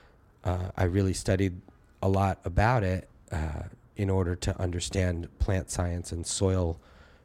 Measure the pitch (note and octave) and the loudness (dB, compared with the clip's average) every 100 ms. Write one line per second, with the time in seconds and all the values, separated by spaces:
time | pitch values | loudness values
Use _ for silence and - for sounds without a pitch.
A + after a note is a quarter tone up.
0 | - _ _ _ - F2+ F#2 - F#2 F#2+ | -20 _ _ _ -4 -2 -4 0 2 4
1 | F#2+ F2 - F#2+ G2 F2+ - - _ _ | 2 0 0 2 2 -2 -14 -20 _ _
2 | F#2+ F#2+ G2 F#2 F2+ F2+ G#2+ B2+ F#2 F#2 | 0 2 2 0 -2 2 4 4 2 -2
3 | - - - E2 D#2 D2+ - - - - | -6 -20 -8 -6 -4 -6 -10 -14 -14 -4
4 | G2 F#2+ F2 F2+ G2 - F#2 F2 - G2 | 0 2 2 0 -2 -2 -2 -4 -2 0
5 | F2+ E2+ E2+ - - F#2 - - F2+ F2 | 0 -2 -8 -4 0 0 -2 -4 -2 -4
6 | - E2 E2 - F#2+ F#2 E2+ D#2+ - - | -6 -8 -6 0 2 2 0 -4 -12 -20
7 | - - | -20 -20